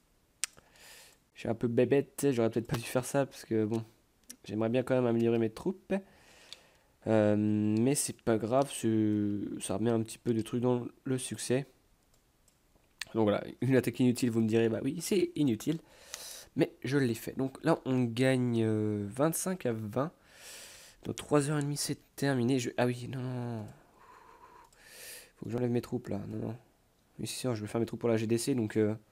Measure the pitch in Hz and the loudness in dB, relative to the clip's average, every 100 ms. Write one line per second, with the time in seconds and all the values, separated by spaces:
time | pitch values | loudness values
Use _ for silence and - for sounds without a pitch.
0 | _ _ _ _ - - _ - - - | _ _ _ _ -20 -20 _ -20 -20 -20
1 | - _ _ - 113 113 123 117 123 139 | -20 _ _ -10 -6 -4 -2 2 4 2
2 | 139 - 143 120 113 117 113 120 - 131 | 0 -2 0 2 2 0 -4 -6 -2 -4
3 | 120 143 135 - - 110 107 113 110 _ | 0 0 -2 -6 -2 0 0 -2 -4 _
4 | _ _ - - - 104 113 123 127 127 | _ _ -20 -20 -8 -2 0 0 2 2
5 | 123 117 117 117 113 - 180 190 - 190 | 2 2 4 4 0 -2 -6 -6 -4 -4
6 | 190 - - - - - - _ _ _ | -4 -18 -20 -20 -20 -20 -20 _ _ _
7 | - 110 104 104 107 107 107 107 123 143 | 0 4 4 4 2 2 2 4 2 2
8 | - - - 110 107 127 139 - 113 110 | -2 -4 0 0 2 2 2 0 0 2
9 | 107 104 104 101 104 - - 98 113 113 | 2 2 0 -2 -4 -8 -6 -2 0 0
10 | 113 - - 113 107 123 123 123 120 - | -2 -4 -2 -2 -2 -2 0 0 -2 -10
11 | - 131 - 107 - 123 143 _ _ _ | -6 -4 -6 -8 -2 -2 -2 _ _ _
12 | _ _ _ _ _ _ _ _ _ _ | _ _ _ _ _ _ _ _ _ _
13 | - 113 107 101 - - 123 127 117 117 | -6 2 4 2 -2 -4 4 4 4 4
14 | 123 117 123 113 113 113 117 110 135 175 | 4 4 2 2 4 4 4 2 -2 -4
15 | - 202 175 - 143 107 - 165 - - | 0 2 2 2 0 2 -2 -4 -8 -20
16 | - - - - - - 147 - 123 143 | -16 -14 -14 -16 -8 0 0 -2 -2 2
17 | 127 113 - - 131 - 147 165 131 127 | 2 0 -6 -4 -4 -2 0 0 0 0
18 | 123 117 131 131 123 117 110 107 107 104 | 0 2 2 4 2 2 2 2 0 -2
19 | 101 120 156 160 185 185 123 113 107 117 | -4 0 0 0 -4 -4 -4 -4 -4 -4
20 | 151 - _ - - - - - - - | -4 -8 _ -20 -20 -18 -18 -20 -20 -14
21 | - 110 - 147 139 151 143 147 - 147 | -10 -10 0 0 2 -2 -2 -4 -4 -6
22 | _ - 139 135 120 135 113 - 123 123 | _ -4 0 2 2 2 0 0 0 0
23 | 120 131 127 123 120 113 107 - _ _ | -8 -8 -6 -6 -6 -8 -10 -16 _ _
24 | - - - - - - - _ - - | -20 -20 -20 -20 -20 -20 -20 _ -20 -20
25 | - - - _ - 117 123 120 - 123 | -18 -18 -20 _ -8 -4 0 -2 -2 -6
26 | - 101 104 110 110 117 - _ _ _ | -6 -8 -6 -8 -8 -10 -16 _ _ _
27 | _ - 110 - 127 113 104 117 110 117 | _ -10 -10 -6 -4 -4 -4 -2 -2 -2
28 | 120 110 110 117 - 127 107 110 104 110 | 0 0 2 0 0 0 0 2 2 0
29 | - | -8